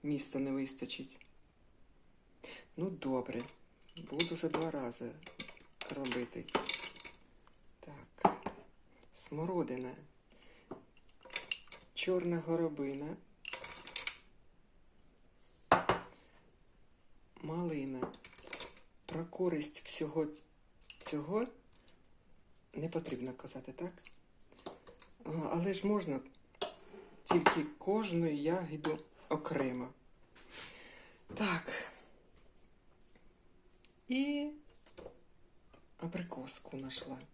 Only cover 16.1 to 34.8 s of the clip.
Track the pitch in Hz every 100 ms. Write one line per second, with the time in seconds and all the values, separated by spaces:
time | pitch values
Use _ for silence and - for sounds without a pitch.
16.1 | - - - - - - - - - -
17.1 | - - - 147 165 175 151 135 131 -
18.1 | - - - - - - - - - -
19.1 | 160 170 - 180 156 147 - - - 156
20.1 | 160 151 - - - - - - - -
21.1 | 151 147 208 254 - - - - - -
22.1 | - - - - - - - 160 165 165
23.1 | 127 127 123 131 - - 127 175 - -
24.1 | - - - - - - - - - -
25.1 | - - 160 156 170 185 190 196 208 165
26.1 | 135 - - - - - - - - -
27.1 | - - 175 151 165 147 - - 214 208
28.1 | 170 165 147 151 185 165 151 156 156 -
29.1 | - - 151 - 143 131 123 120 - -
30.1 | - - - - - - - - - -
31.1 | - - - 208 170 - - - - -
32.1 | - - - - - - - - - -
33.1 | - - - - - - - - - -
34.1 | 254 285 294 294 302 - -